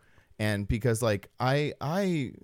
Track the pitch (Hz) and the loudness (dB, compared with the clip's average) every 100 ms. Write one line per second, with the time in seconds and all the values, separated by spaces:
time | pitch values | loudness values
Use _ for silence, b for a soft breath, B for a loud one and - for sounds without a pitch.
0 | b b b - 107 101 101 120 123 113 | b b b -4 -2 0 -2 0 0 2
1 | 117 101 - - 123 143 147 - 135 180 | 2 2 -2 -2 2 2 0 -4 -4 0
2 | 196 165 123 - | 0 0 -2 -8